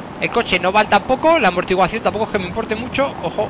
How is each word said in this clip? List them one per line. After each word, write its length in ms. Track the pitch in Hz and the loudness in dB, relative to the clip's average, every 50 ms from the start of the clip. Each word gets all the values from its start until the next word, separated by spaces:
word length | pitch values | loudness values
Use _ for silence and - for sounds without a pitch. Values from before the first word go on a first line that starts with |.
| - - - - | -14 -14 -8 -6
El 80 | - 170 | -6 -2
coche 300 | - 240 226 - 190 180 | 0 -2 0 0 0 0
no 120 | 175 185 | 0 2
va 140 | 190 214 214 | 2 2 4
tampoco, 540 | 208 214 202 190 - 262 254 - 320 330 320 | 4 4 2 4 2 0 2 4 4 4 6
la 80 | 233 185 | 4 2
amortiguación 560 | 175 180 175 180 185 180 185 165 - 226 - | 2 0 0 0 2 2 2 2 0 -2 -2
tampoco 220 | 247 196 208 220 | -2 -2 -2 -2
es 60 | - | -2
que 80 | - 208 | -2 -2
me 80 | 180 175 | -4 -4
importe 280 | 180 220 220 - 220 | -4 -6 -4 -4 -6
mucho. 380 | 214 247 254 - - 277 277 - - - | -6 -6 -4 -2 -2 -2 -2 -2 -6 -6
Ojo, 260 | 165 - - 214 - | -4 -4 -2 -4 -2